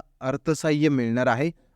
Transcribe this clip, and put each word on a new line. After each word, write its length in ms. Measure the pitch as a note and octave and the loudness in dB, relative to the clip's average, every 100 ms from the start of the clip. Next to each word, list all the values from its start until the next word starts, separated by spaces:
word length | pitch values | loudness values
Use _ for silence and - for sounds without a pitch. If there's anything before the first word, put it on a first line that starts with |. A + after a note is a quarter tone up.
| - - | -6 -10
अर्थसहाय्य 680 | C3 C#3 - D3+ D#3+ D3+ D3+ | -6 -4 -2 -2 0 2 2
मिळणार 380 | C3+ A#2 A#2+ B2+ | 2 0 0 0
आहे. 240 | A#2 D#3+ - _ | 0 -2 -6 _